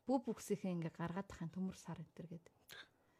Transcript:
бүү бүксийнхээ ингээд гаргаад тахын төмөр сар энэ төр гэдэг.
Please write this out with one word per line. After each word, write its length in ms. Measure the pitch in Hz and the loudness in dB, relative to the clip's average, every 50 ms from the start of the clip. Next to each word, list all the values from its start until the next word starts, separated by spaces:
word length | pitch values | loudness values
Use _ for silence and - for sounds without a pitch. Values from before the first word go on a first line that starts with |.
| - | 2
бүү 120 | - 262 269 | 6 6 6
бүксийнхээ 520 | 240 - 214 - - - 208 190 - 190 180 | 6 4 -2 0 2 0 0 2 2 2 2
ингээд 200 | 170 165 165 - - | 2 0 0 0 0
гаргаад 280 | 165 170 170 190 196 - - | -2 0 0 -2 -4 -4 -6
тахын 160 | - 185 160 - | -4 -4 -4 -2
төмөр 200 | 185 185 185 185 - | 0 -2 -2 -2 -4
сар 160 | - - 165 | -6 -8 -8
энэ 160 | 165 160 - - | -8 -8 -12 -10
төр 160 | - 165 165 | -12 -10 -8
гэдэг. 240 | 170 170 - - - - - - - - - - _ _ _ _ _ _ | -8 -10 -12 -14 -20 -20 -16 -14 -14 -14 -14 -16 _ _ _ _ _ _